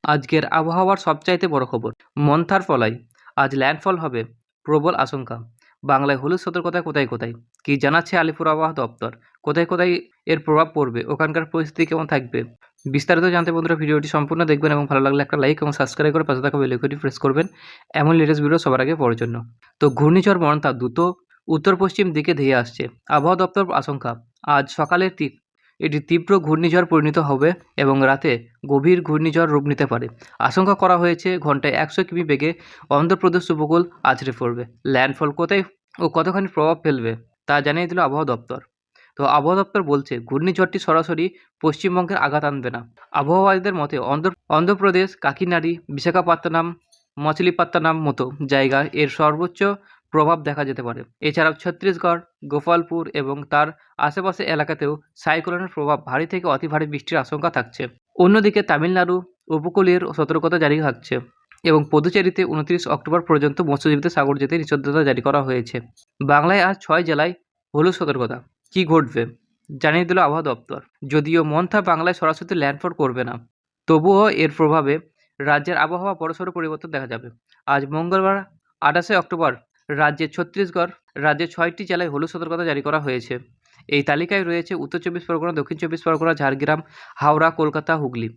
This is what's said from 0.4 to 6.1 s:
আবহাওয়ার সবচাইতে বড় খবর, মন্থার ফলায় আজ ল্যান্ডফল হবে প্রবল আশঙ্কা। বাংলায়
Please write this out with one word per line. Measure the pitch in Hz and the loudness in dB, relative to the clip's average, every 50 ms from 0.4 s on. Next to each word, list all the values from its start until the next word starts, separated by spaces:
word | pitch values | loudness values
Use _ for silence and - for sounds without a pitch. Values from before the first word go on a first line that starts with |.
| - | 0
আবহাওয়ার | - - 165 156 165 165 180 185 190 196 | 0 0 0 0 0 0 0 2 2 0
সবচাইতে | 196 - 170 156 151 - - 180 165 190 | 0 0 -2 -2 -2 0 -2 0 0 0
বড় | 175 151 135 127 | -2 0 -2 -2
খবর, | - - 117 117 117 110 _ _ _ _ | -2 -4 -6 -6 -6 -10 _ _ _ _
মন্থার | 143 147 143 143 160 170 - 202 190 | 0 2 4 4 2 2 2 0 0
ফলায় | 185 - 151 123 117 107 117 123 - _ _ _ _ - _ | 2 0 2 2 2 0 -2 -6 -14 _ _ _ _ -8 _
আজ | 135 139 135 135 | -2 -2 0 0
ল্যান্ডফল | 135 131 135 151 151 - 190 190 | 0 0 0 0 0 -2 -2 -2
হবে | 170 165 156 123 117 113 117 _ _ _ _ _ _ _ | -2 -4 -6 -6 -6 -8 -8 _ _ _ _ _ _ _
প্রবল | - 151 151 147 175 180 | 0 0 2 2 0 0
আশঙ্কা। | - 139 139 - 135 127 - 120 113 117 - _ _ _ _ _ _ - | 0 -2 -2 -4 -10 -8 -8 -10 -12 -12 -18 _ _ _ _ _ _ 0
বাংলায় | 139 143 135 143 143 | 2 2 2 4 0